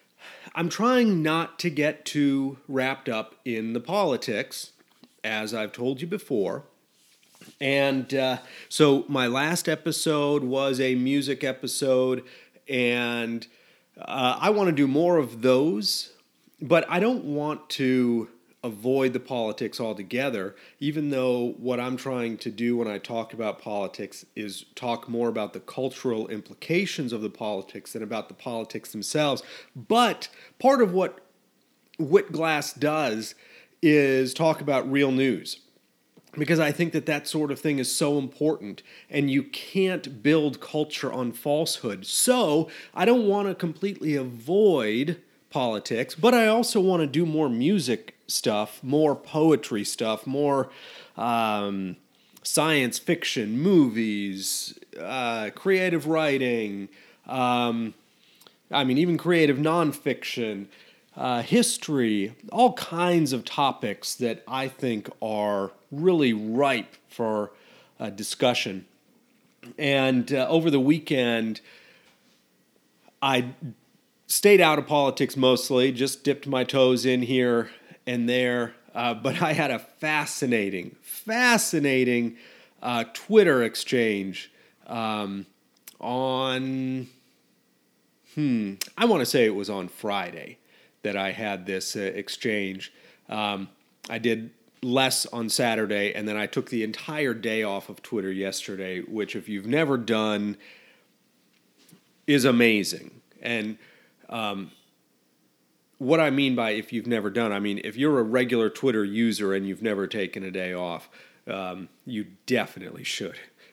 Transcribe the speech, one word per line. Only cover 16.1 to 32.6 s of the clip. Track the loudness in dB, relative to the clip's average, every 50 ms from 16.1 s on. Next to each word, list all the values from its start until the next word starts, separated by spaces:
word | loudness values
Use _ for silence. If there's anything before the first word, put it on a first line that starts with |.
| -16 _ _ _ _ _ _ _ _ -8
but | 0 2 4 4 2 2
I | 0 0
don't | 2 0 0 -2 -4
want | -4 -4 -4 -2 -4 -6 -8 -10 -8
to | -4 0 2 2 4 4 4 2 2 0 -2 -6 -12 _ _ _ _ _ -10
avoid | -10 -8 -4 -2 0 2 2 2 2
the | 0 -2
politics | -6 -6 -4 -4 -4 -4 -4 -4 -6 -6 -6 -6
altogether, | -6 -6 -6 -8 -8 -6 -4 -4 -4 -2 -4 -4 -6 -8 -10 -16 -20 -20 _ -8
even | -6 -4 -4 -2 -4 -2
though | -2 0 0 0 0 0 -2 -4 -4 -6
what | -4 -4 -4 -4
I'm | -4 -6 -6
trying | -6 -6 -6 -4 -4 -4 -6 -6 -8
to | -8 -8
do | -6 -2 -2 0 0
when | 0 -2
I | -4 -6 -8
talk | -8 -8 -8 -8 -8 -8
about | -8 -6 -6 -6 -6 -8
politics | -8 -8 -6 -6 -6 -6 -8 -10 -12 -12 -14 -16 -20 _ -12
is | -10 -10 -10 -10 -14 -16 _ -14
talk | -8 -6 -6 -6 -6 -6 -6
more | -4 -2 -2 -2
about | -2 -4 -6 -6
the | -8 -12
cultural | -16 -12 -8 -6 -6 -6 -6 -4 -4 -4 -4 -4 -4 -6
implications | -8 -10 -12 -14 -18 -12 -6 -2 -2 0 -2 -2 -4 -6 -6 -6
of | -6 -6
the | -6 -6
politics | -8 -6 -6 -6 -4 -6 -8 -10 -14 -18 -14 -12
than | -12 -10 -8
about | -8 -8 -8 -8 -10
the | -14
politics | -14 -10 -8 -6 -6 -8 -8 -10 -12 -12 -12
themselves. | -12 -10 -6 -4 -2 0 0 0 0 -4 -6 -12 -18 -20 -20 -20 -18
But | -10 -2 2 4 4 4 4 2 -2 -8 -16 -16 -18 -20 -20 _ 2
part | 4 4 6 6
of | 4 4
what | 4 2 0 0 -4 -10 -20 _ _ _ _ _ _ _ _ _ _ _ _ _ _ -6
Wit | 2 4 4 4 4 2
Glass | -4 -2 0 0 0 0